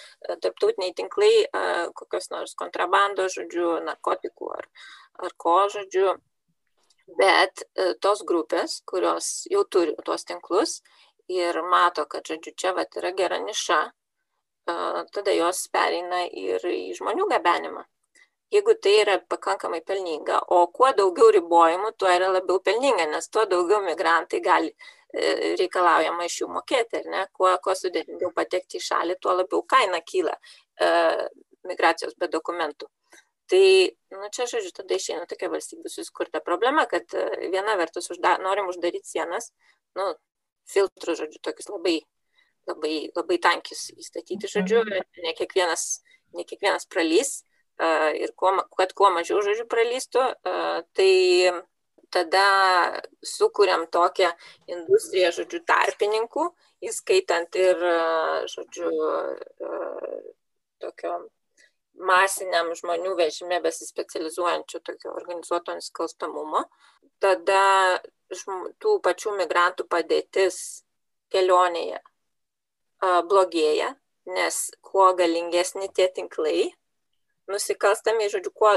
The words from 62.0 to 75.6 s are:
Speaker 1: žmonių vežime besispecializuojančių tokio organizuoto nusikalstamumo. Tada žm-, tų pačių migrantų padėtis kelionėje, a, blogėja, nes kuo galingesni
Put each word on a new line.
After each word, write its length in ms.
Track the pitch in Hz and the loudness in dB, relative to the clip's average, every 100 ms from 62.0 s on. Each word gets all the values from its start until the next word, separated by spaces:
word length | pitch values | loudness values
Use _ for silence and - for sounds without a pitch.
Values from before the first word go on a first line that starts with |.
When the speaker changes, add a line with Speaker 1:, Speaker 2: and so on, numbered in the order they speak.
| 190 185 196 - 190 175 170 | 2 4 4 0 -2 0 0
Speaker 1:
žmonių 420 | 170 180 170 185 175 | -4 -4 -4 -2 0
vežime 420 | 160 - 180 175 | 0 -2 -4 -2
besispecializuojančių 1200 | 165 - - - - - 160 160 175 156 156 170 | -2 -4 -8 -10 -8 -8 -8 -4 -2 -2 -6 -12
tokio 340 | - - - | -12 -14 -12
organizuoto 600 | - 170 175 160 175 175 175 | -12 -10 -12 -6 -4 -4 -10
nusikalstamumo. 880 | - - 165 - 170 147 156 175 294 _ _ _ _ _ | -10 -8 -8 -8 -10 -8 -4 -4 -4 _ _ _ _ _
Tada 420 | 196 185 170 196 196 190 185 180 - _ _ | 2 2 4 4 6 6 4 0 -4 _ _
žm-, 420 | 180 - 185 - - | -14 -10 -10 -10 -4
tų 240 | 214 202 | 0 2
pačių 340 | 180 175 220 202 | 2 0 -2 -4
migrantų 480 | 165 175 175 - - | 0 2 2 0 -4
padėtis 1000 | 170 160 156 - - 190 - - - _ _ _ _ _ | -2 0 -2 0 0 0 0 -10 -16 _ _ _ _ _
kelionėje, 680 | 190 185 180 180 170 175 - - _ _ _ _ _ _ _ _ _ | 0 4 4 4 0 -6 -10 -14 _ _ _ _ _ _ _ _ _
a, 200 | 190 175 | 0 2
blogėja, 720 | 170 196 180 165 151 151 - 277 _ _ - | 4 4 4 2 2 2 -2 -8 _ _ -8
nes 420 | 185 170 - - - | -4 -2 -4 -8 -12
kuo 340 | - 190 185 | -2 4 6
galingesni 760 | 180 175 165 170 175 | 6 2 2 0 0